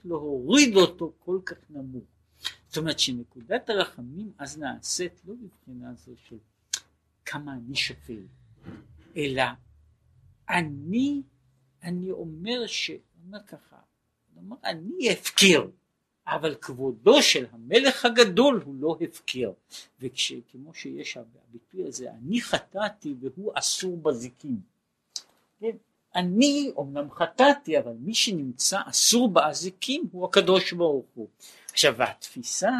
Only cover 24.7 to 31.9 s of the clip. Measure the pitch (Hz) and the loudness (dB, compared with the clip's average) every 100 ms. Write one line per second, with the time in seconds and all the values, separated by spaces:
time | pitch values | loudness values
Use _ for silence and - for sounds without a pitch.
24.7 | _ _ _ _ - - _ _ _ 220 | _ _ _ _ -14 -14 _ _ _ -6
25.7 | 220 _ _ _ 180 180 196 285 285 277 | -6 _ _ _ -2 0 4 4 4 -2
26.7 | - 139 143 147 - 170 - 269 277 - | -4 -8 -8 -10 -2 -2 6 6 6 2
27.7 | 147 120 117 143 226 - 180 135 123 - | 0 0 -6 -4 0 0 0 -4 -2 -2
28.7 | 196 - - - 226 247 170 151 143 180 | 0 -2 2 4 6 6 4 4 0 -6
29.7 | - - 285 240 180 180 196 180 185 180 | -6 -4 -4 -4 -6 4 4 6 4 2
30.7 | 175 170 143 - - 107 _ - - - | 0 2 0 -4 -14 -16 _ -20 -20 -8
31.7 | - 147 | 2 2